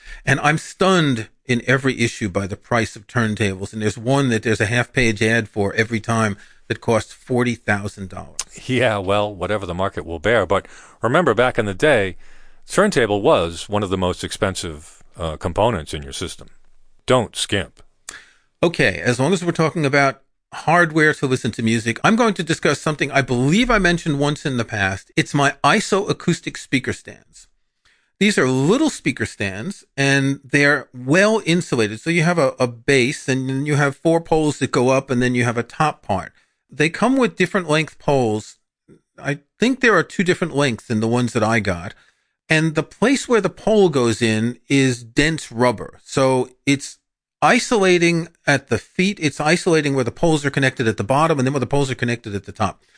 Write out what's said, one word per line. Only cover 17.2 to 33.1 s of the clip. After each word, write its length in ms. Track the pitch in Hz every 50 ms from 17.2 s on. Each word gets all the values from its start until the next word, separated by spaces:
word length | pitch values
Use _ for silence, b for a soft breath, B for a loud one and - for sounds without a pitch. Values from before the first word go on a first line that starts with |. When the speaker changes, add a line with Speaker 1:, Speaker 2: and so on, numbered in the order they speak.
| 107 - -
Speaker 2:
skimp. 480 | - - - 104 101 85 - _ - - - _ _ _ B B B B B B B B B B - -
Speaker 1:
Okay, 360 | 175 170 - 147 107 92 82
as 180 | 85 117 123 -
long 140 | 131 151 196
as 120 | 170 175
we're 60 | 175
talking 340 | 165 - 160 151 - 175 151
about 380 | 135 135 143 139 135 131 - _ _ _ _ _ _ -
hardware 580 | - - - 160 175 175 160 151 160 151 151 147
to 120 | - 151
listen 240 | 131 131 127 - 120
to 140 | 110 - 117
music, 340 | 113 113 117 107 117 110 - -
I'm 100 | 165 220
going 200 | 220 240 226 190
to 100 | - 170
discuss 360 | 147 156 - - 170 143 -
something 300 | - 165 151 - 156 139
I 100 | 139 139
believe 480 | 135 127 131 120 127 143 165 214 254 247 240
I 80 | 208
mentioned 400 | 185 175 175 165 - 165 143 139
once 260 | 147 143 147 - -
in 100 | 156 131
the 80 | 120 113
past. 460 | - - 104 98 95 98 98 - _ -
It's 180 | - 151 - -
my 220 | 147 139 143 - - -
isoacoustic 920 | 143 165 220 - - 214 190 208 - 143 - - - 165 - - 147 -
speaker 360 | - - - - 127 - - 98
stands. 560 | - - - - - _ _ _ - - _ _ _ _ _ _ _ _ _ _ _ _ _ _ -
These 180 | 190 214 196 -
are 80 | 147
little 420 | 127 131 131 135 156 214 285 320 269
speaker 380 | - - - 160 123 - 113
stands, 580 | - - - 104 98 92 101 123 180 196 - - _ -
and 420 | - 139 139 139 139 135 135 139 139 -
they're 440 | 127 - 143 143 143 147 143 - - -
well 480 | 123 123 131 147 185 202 214 220 214 -
insulated. 540 | 156 165 180 170 - 156 123 110 101 107 113
So 100 | - 160
you 140 | 165 175 156
have 160 | 170 175 170
a, 160 | 143 131 - -
a 80 | 127 120
base, 600 | 120 117 117 - 139 135 120 131